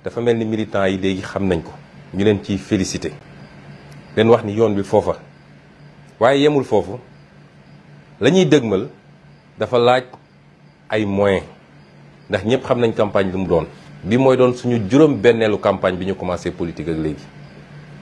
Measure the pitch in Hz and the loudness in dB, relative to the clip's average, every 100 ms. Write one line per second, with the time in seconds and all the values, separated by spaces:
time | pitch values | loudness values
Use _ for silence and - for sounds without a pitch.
0 | - - 120 117 110 110 104 101 95 95 | -10 -4 -2 0 -2 -4 -4 -2 0 0
1 | 95 95 - 98 98 85 - - - - | -2 -4 -6 -4 -2 -2 -4 -16 -20 -20
2 | - 95 107 101 101 98 - 107 92 92 | -10 -2 0 0 -2 -6 -2 -2 -2 -6
3 | 80 - - - - - - - - - | -8 -10 -18 -20 -20 -20 -20 -20 -20 -20
4 | - - 113 117 107 104 110 101 98 110 | -6 0 4 4 2 0 0 0 0 0
5 | 92 - - - - - - - - - | 0 -4 -12 -20 -20 -20 -20 -20 -20 -20
6 | - - 123 139 147 147 - 107 87 - | -20 0 2 4 2 2 0 -2 -2 -8
7 | - - - - - - - - - - | -16 -20 -20 -20 -20 -20 -20 -20 -20 -20
8 | - - 113 190 170 143 113 95 110 - | -20 -2 2 4 4 4 2 -2 -4 -12
9 | - - - - _ - 113 120 120 127 | -20 -20 -20 -20 _ -8 -2 2 4 2
10 | 123 - _ _ _ _ - _ - 110 | -2 -14 _ _ _ _ -20 _ -6 -4
11 | 101 98 101 92 - - - - - - | -2 0 2 2 -2 -16 -20 -20 -20 -20
12 | - - - 98 98 131 - 123 117 107 | -20 -20 -6 -4 0 -2 0 0 0 0
13 | 104 104 98 95 90 85 78 - - - | -2 -2 -2 -4 0 0 -2 -10 -20 -14
14 | 87 120 131 127 127 123 123 120 95 123 | -2 2 4 4 2 0 -2 -2 2 4
15 | 156 120 120 113 110 101 104 98 95 90 | 4 4 2 4 0 0 0 0 -2 -2
16 | 92 95 90 87 87 82 87 78 80 80 | -6 -6 -6 -6 -6 -6 -8 -6 -6 -4
17 | 78 73 - - - - - - - - | -6 -8 -14 -20 -20 -20 -20 -20 -20 -20